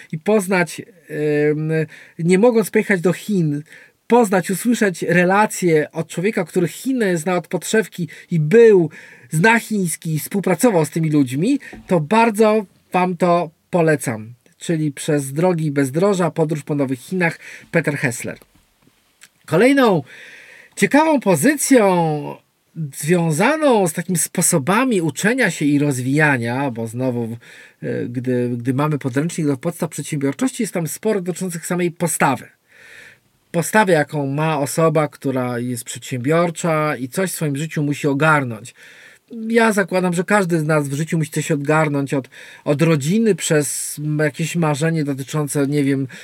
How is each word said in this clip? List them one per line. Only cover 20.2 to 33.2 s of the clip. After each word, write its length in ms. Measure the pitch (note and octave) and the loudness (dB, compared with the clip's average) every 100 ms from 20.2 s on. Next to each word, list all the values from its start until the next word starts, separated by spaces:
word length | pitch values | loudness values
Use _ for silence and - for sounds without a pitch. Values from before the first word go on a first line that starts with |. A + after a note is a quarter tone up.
| - - - - - - | -20 -20 -20 -20 -14 -2
ciekawą 440 | - C#4+ D#4+ D4 | 2 4 4 2
pozycją 1160 | G3+ E3 G#3 D4+ - B3+ G3+ F3+ D#3+ D3+ C#3+ C#3+ _ _ _ - D3 | 2 2 2 2 4 4 6 2 0 -2 -6 -14 _ _ _ -10 -10
związaną 920 | - D3 F3+ E3 D3+ A3 D#4 D4+ A3+ F3+ | -6 0 0 2 2 0 2 2 4 2
z 40 | |
takim 240 | - E3+ F3+ | -2 -4 -4
sposobami 840 | - - E3 E3+ C3 G#3 C4 G3+ | -4 -2 0 0 2 0 2 0
uczenia 500 | D#3+ - G3+ C4 G#3 | 0 0 0 2 0
się 140 | - | 0
i 140 | D3 D3 | 0 2
rozwijania, 920 | D3 B2+ B2+ C#3+ D3+ C3 A#2 B2+ C#3+ | 2 -2 0 2 2 2 -2 -2 -4
bo 160 | A#2 A2+ | -4 -6
znowu, 500 | A#2+ C3 A#2+ A2+ A#2 - - - - | -4 -4 -2 -6 -8 -16 -20 -20 -12
e, 240 | - B2 A2+ | -8 -6 -6
gdy, 440 | B2 B2+ B2 B2 B2 | -6 -2 -2 -2 -4
gdy 180 | A#2+ | -4
mamy 240 | C3 D3+ D3+ | -2 0 -2
podręcznik 480 | C3+ A#2+ E3 - D3+ | -4 -2 -2 -2 -2
do 100 | C3+ | -2
podstaw 340 | E3+ E3 D#3+ | -4 -6 -6
przedsiębiorczości, 720 | - - D3+ C#3 C#3+ C4 - | -6 -8 -4 -4 -2 -4 -2
jest 120 | A3 | -6
tam 120 | F#3+ D#3 | -4 -6
sporo 340 | - A3 A3 | -4 -4 -2
dotyczących 460 | F3+ E3+ F#3 E3 - | -4 -6 -6 -8 -4
samej 240 | F3 F3 | -2 -2
postawy. 680 | D#3 E3+ - D#3 B2 - _ _ _ - - - - | -2 -4 0 0 -2 -6 _ _ _ -20 -20 -20 -20